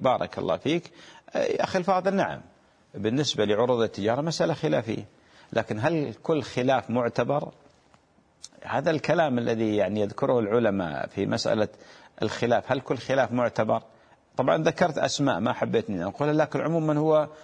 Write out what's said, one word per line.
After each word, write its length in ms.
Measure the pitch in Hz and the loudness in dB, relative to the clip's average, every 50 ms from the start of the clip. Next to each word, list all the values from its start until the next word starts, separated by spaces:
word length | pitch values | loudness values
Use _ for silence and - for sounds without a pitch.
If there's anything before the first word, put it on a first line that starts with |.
بارك 360 | - 131 117 98 90 87 - | 0 0 0 0 -2 -4 -4
الله 200 | 98 95 90 82 | -4 -2 -2 -2
فيك. 340 | 95 - 139 165 175 - - - - - - - - - - - | -2 0 -2 -2 -2 -4 -8 -18 -20 -20 -20 -20 -20 -18 -6 -4
آه، 280 | - - - - - - | -2 -2 0 0 -2 -2
أخي 160 | - - 190 | -2 -2 -2
الفاضل، 360 | 170 196 185 185 180 196 196 | 0 2 0 2 2 0 0
نعم، 260 | 190 143 82 73 - - - - _ _ _ _ _ _ _ - | 0 0 -2 -4 -8 -12 -18 -20 _ _ _ _ _ _ _ -10
بالنسبة 520 | 104 98 110 120 147 147 - - 107 107 | -4 -2 -2 0 0 -2 -2 0 0 2
لعروض 360 | 101 104 104 123 123 127 117 | 2 2 2 2 2 2 2
التجارة 400 | 110 101 - 101 98 110 120 139 | 0 -2 -2 -2 0 0 0 0
مسألة 320 | 151 165 151 - 165 160 156 | -2 -4 -2 0 0 -2 0
خلافية، 520 | - 160 151 156 135 110 113 107 - 104 - _ _ _ _ - - - - - | -2 -2 0 0 0 -2 -2 -6 -6 -8 -12 _ _ _ _ -20 -20 -20 -4 -4
لكن 260 | 113 107 - 110 107 | -4 -2 -2 -4 -2
هل 340 | 120 156 170 156 143 117 110 | 0 0 0 0 -2 -4 -8
كل 280 | - - - 165 147 120 | -6 -4 -2 -2 -2 -2
خلاف 460 | - - 127 123 135 135 120 - - | -4 -4 0 2 2 2 2 0 0
معتبر؟ 600 | 113 123 120 120 - - 120 135 139 147 - - - - _ - _ _ _ _ _ _ _ _ _ _ _ _ _ _ - - - - - | -2 0 0 0 0 0 0 0 -2 -2 -4 -6 -12 -18 _ -20 _ _ _ _ _ _ _ _ _ _ _ _ _ _ -20 -20 -20 -16 -10
هذا 280 | - 113 127 151 170 | -4 -4 -2 0 0
الكلام 460 | 160 143 - - 156 175 160 143 123 | 0 0 0 2 2 2 4 2 2
الذي، 380 | 120 117 120 117 110 113 110 107 | 0 0 0 0 0 0 2 2
يعني، 260 | 104 95 95 107 104 | 2 2 2 2 0
يذكره 380 | 101 101 113 - 143 135 131 120 | -2 -2 -2 -2 0 2 2 2
العلماء 680 | 110 98 110 120 113 104 98 98 87 78 71 65 - | 2 2 2 2 2 2 2 0 -2 -4 -4 -6 -6
في 180 | - - 98 101 | -6 -4 -4 -2
مسألة 420 | 104 117 110 - 110 110 110 104 - - - - - - - - - _ - | -2 -2 -2 0 0 2 2 0 -2 -4 -12 -20 -20 -20 -20 -20 -20 _ -4
الخلاف، 500 | - 107 - - 120 120 117 101 - - | -4 -4 -2 -2 0 2 2 2 2 0
هل 80 | 135 135 | -2 -2
كل 180 | - - 147 | -2 -4 -6
خلاف 340 | 120 - - 131 135 123 110 | -6 -2 0 2 2 2 2
معتبر؟ 520 | 120 123 123 110 - - 110 110 113 113 - - - _ _ _ - _ _ _ _ | 2 0 0 0 0 0 0 0 0 -2 -2 -8 -20 _ _ _ -20 _ _ _ _
طبعًا 200 | - 127 143 165 | -2 2 2 2
ذكرت 400 | 160 160 170 156 - 180 165 147 | 4 2 0 2 2 0 0 2
أسماء 420 | - - - - - 143 135 104 85 | 0 0 0 0 0 0 2 2 2
ما 140 | 110 123 120 | 0 -2 0
حبيت 360 | - 131 113 95 113 - - | -2 -2 0 0 0 0 0
أن 120 | 101 85 | -4 -4
أقولها، 320 | 87 98 - - 143 151 151 | -4 -4 -4 -2 0 0 2
لكن 280 | 156 151 - - 135 | 2 0 0 -2 -2
عمومًا 380 | 123 151 165 165 156 156 147 147 | -2 0 0 0 0 0 0 2
هو 280 | 156 156 151 151 147 151 - - | 4 4 4 4 2 0 -6 -16